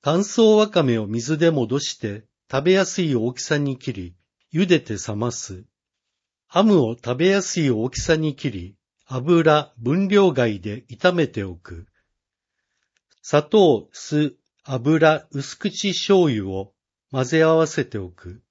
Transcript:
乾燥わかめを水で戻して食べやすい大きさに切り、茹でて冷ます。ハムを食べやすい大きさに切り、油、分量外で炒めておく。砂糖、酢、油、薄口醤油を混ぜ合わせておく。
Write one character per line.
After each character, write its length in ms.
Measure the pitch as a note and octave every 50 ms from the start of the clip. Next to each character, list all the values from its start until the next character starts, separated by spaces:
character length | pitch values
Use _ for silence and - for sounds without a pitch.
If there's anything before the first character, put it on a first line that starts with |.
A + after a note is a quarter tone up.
乾 180 | _ C#3+ D#3 F3
燥 380 | G3+ - - - A3+ G#3+ G#3+
わ 120 | G#3+ G#3+ G#3
か 140 | - F3+ D#3
め 140 | B2+ A#2
を 100 | A2+ G#2+
水 300 | G2 A2 A#2 A2+ C3 D#3+
で 120 | D3 E3 E3
戻 300 | D#3+ C#3 A#2+ G#2+ B2 C#3+
し 160 | D3 - -
て 300 | _ - G#2+ G2+ A2 _ _ _ _ _ _
食 140 | - - C#3+
べ 60 | F3 F#3+
や 120 | G3 F#3+
す 160 | F#3 - -
い 140 | F3+ D#3+ C3+
大 180 | A#2 A2 B2 B2+
き 80 | -
さ 160 | - - D#3
に 200 | D3 D3 C#3 C3
切 160 | B2 - - A2+
り、 220 | G2 F2+ F2 F2 _ _ _ _ _ _ _ -
茹 120 | D#3 G3
で 160 | F3 F3+ D3+
て 160 | - - A2
冷 180 | F#2+ - - G#2+
ま 160 | G#2 A2+ A#2+
す。 320 | A2+ - - - F#2+ F#2 G2+ _ _ _ _ _ _ _ _ _ _ _ _ _ _ _ _
ハ 160 | _ - F3 G3+
ム 180 | A3 G#3 E3+
を 140 | B2+ A2 A#2
食 200 | - - A#2+ B2
べ 120 | C3 E3 F#3+
や 120 | G3 G3+
す 200 | F#3+ - - F3+
い 100 | D#3 C3+
大 180 | A#2+ G#2+ A2+ C3+
き 120 | - -
さ 160 | - - E3
に 180 | D#3 D#3 D#3 C#3+
切 160 | - - C#3+
り、 240 | G#2 F#2+ F2 F#2+ _ _ _ _ _ _ _
油、 680 | _ C3 B2+ B2 D#3 F3+ E3+ D#3+ D#3 D3+ D3+ D3 _ _
分 320 | - A2+ A#2+ D3 F#3 G3 F#3+
量 240 | G3+ G3+ G3 F3+ C#3+
外 260 | B2+ B2 A2+ G#2 G2
で 260 | E2+ G#2+ G#2 B2+ _ _
炒 240 | B2 - - F#3 F#3
め 140 | F3 D#3
て 180 | B2+ - A2+ G2
お 100 | F#2+ F2
く。 320 | F2 _ - F2 E2 - _ _ _ _ _ _ _ _ _ _ _ _ _ _ _ _ _ _ _ _ _ _ _ _ _ _ _
砂 220 | _ - - D3 D3
糖、 440 | - - A3 F#3+ E3 C3+ G#2 - _ _
酢、 420 | - - - D3+ D3+ D3+ C#3+ - _ _ _ _ _ _
油、 640 | - C3 B2 A#2 C#3+ D#3+ D#3 D#3+ D#3 D#3 C#3+ - _
薄 260 | - C#3 C#3 - -
口 360 | _ - G3+ F3+ - - G3+ F3+
醤 360 | - - - G3+ F#3+ F3 D3+
油 180 | B2 G#2+ G2
を 260 | F#2+ F#2+ F#2+ G2 _ _ _ _ _ _ _ _ _
混 120 | - C3 C3
ぜ 200 | B2+ D#3+ D#3+ D#3+
合 120 | D#3+ D#3+
わ 120 | D#3+ D#3+
せ 180 | D#3 - - C3
て 120 | - -
お 120 | G#2+ F#2+ F2+
く。 340 | F2 _ - F2+ F2+ - _ _